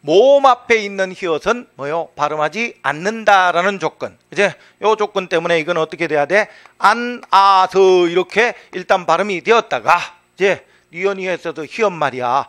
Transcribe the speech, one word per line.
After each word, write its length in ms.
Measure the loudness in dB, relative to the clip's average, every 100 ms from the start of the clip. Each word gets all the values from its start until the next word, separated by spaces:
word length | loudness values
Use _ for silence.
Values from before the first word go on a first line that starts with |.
모음 460 | 2 4 6 6 4
앞에 300 | 2 2 -2
있는 360 | -2 -6 -6
히읗은 560 | -4 -4 -4 -2 -4 -6
뭐요? 340 | _ -8 -6 -8 -4
발음하지 600 | -4 -2 -4 -4 -8 -6
않는다라는 960 | -6 -4 -4 -2 2 4 4 2 0 -2
조건. 380 | -6 _ -12 -12 _
이제 240 | -2 -2 -2 _ _
요 140 | -2 0
조건 320 | -2 -4 -4
때문에 300 | -4 0 -2
이건 200 | -2 -4
어떻게 280 | -4 -4 -4
돼야 200 | -2 0
돼? 220 | 0 -2 -8 -20 _
안아서 1300 | 0 0 -4 -10 0 2 4 4 2 4 4 4 2
이렇게 460 | -2 -2 0 -2 -2 _
일단 340 | -14 -2 -2 0
발음이 340 | -2 -2 -6
되었다가 580 | 0 0 0 -4 0 -2 -2 -16 _
이제 300 | _ -2 -2 _ _ _
니은이에서도 720 | -6 -6 -4 -6 -6 -8 -10
히읗 280 | -12 -2 -2
말이야. 540 | 0 -4 -2 -2 -2